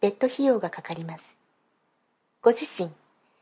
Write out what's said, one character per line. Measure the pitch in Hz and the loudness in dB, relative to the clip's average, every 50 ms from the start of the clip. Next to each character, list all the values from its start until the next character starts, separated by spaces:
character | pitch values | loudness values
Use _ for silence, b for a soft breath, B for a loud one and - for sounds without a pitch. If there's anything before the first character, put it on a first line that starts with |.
別 | 202 202 202 - | 0 0 0 0
途 | 262 | 0
費 | 247 - - 277 | 0 0 2 4
用 | 269 247 208 | 4 4 2
が | 185 165 | 0 -4
か | - 170 - | -8 -10 -12
か | - 170 | -10 -10
り | 165 165 | -10 -10
ま | 160 160 | -12 -14
す。 | - - - - _ _ _ _ _ _ _ _ _ _ _ _ _ _ _ _ _ _ _ _ _ | -14 -18 -20 -20 _ _ _ _ _ _ _ _ _ _ _ _ _ _ _ _ _ _ _ _ _
ご | - 233 233 | 4 4 4
自 | - 302 | 2 0
身、 | - - - 180 165 151 _ _ _ _ _ _ _ _ _ | -8 -6 -6 -6 -8 -8 _ _ _ _ _ _ _ _ _